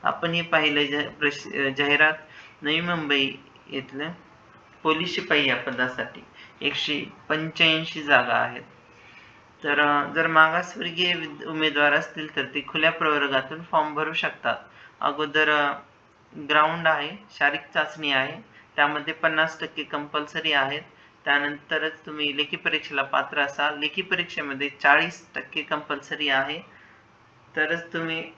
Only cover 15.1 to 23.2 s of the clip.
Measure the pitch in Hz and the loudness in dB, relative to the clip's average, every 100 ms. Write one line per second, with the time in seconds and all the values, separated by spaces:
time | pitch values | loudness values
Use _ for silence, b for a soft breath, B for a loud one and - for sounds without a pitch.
15.1 | 143 151 151 151 151 143 139 - _ _ | -2 0 2 4 4 2 -2 -12 _ _
16.1 | _ _ 151 143 147 156 170 165 151 147 | _ _ -16 0 4 4 4 2 2 -2
17.1 | 202 - - 143 151 - 170 151 160 151 | -8 -18 0 0 0 -4 -4 -4 -4 0
18.1 | 135 139 160 - B B - 147 147 147 | 0 0 -6 -16 B B 2 2 2 -4
19.1 | 156 160 156 160 - 160 - 143 147 147 | 0 0 2 0 -2 -10 -8 -8 -8 -4
20.1 | 151 147 165 156 147 135 147 - B B | -4 -4 -4 0 2 2 -2 -10 B B
21.1 | _ - 143 147 147 - 156 156 156 - | _ 0 2 2 -6 -4 -2 -2 -6 -14
22.1 | 151 147 139 147 170 - 156 - 143 135 | -4 -4 -2 -4 -2 -2 -2 -2 -4 0
23.1 | 143 | 0